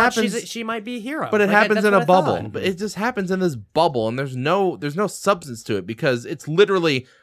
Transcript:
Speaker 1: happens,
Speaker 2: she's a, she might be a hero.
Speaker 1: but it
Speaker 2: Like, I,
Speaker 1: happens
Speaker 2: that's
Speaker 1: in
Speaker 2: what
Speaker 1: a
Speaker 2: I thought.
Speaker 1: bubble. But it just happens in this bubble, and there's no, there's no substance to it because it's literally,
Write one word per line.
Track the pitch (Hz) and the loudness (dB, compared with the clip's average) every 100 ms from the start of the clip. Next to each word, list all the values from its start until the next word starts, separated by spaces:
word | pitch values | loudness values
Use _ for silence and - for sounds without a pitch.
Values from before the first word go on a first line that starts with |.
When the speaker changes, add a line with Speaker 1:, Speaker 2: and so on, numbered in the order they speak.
| 240 | 4
Speaker 1:
happens, | 233 226 | 2 -2
Speaker 2:
she's | 220 | -2
a, | 180 | -8
she | 233 | -10
might | 226 233 | -8 -8
be | 214 247 | -8 -10
a | |
hero. | 214 302 208 | -8 -6 -2
Speaker 1:
but | 214 | 2
it | 202 | 4
Speaker 2:
Like, | 208 | 4
I, | |
Speaker 1:
happens | 214 214 | 4 4
Speaker 2:
that's | 208 | 4
Speaker 1:
in | |
Speaker 2:
what | 196 | 4
Speaker 1:
a | |
Speaker 2:
I | 160 | 6
thought. | 185 151 | 4 4
Speaker 1:
bubble. | 92 107 | -2 -4
But | 98 | -4
it | 156 180 | -4 -4
just | 208 - | -8 -4
happens | 220 240 185 | -4 -2 -2
in | 185 | 0
this | 180 | 0
bubble, | 127 104 - 165 131 110 | -2 -6 2 2 2 -2
and | 120 | -2
there's | 139 127 | -6 -4
no, | 135 190 190 151 | 0 2 2 -2
there's | 147 147 | -6 -4
no | 208 | -4
substance | - - 196 151 117 | -2 -2 -2 -4 -14
to | - 104 | -4 -4
it | 90 | -4
because | 113 156 123 120 | -4 0 -2 -4
it's | 127 - | -10 -4
literally, | 160 202 190 165 135 123 _ | 2 4 4 2 0 -4 _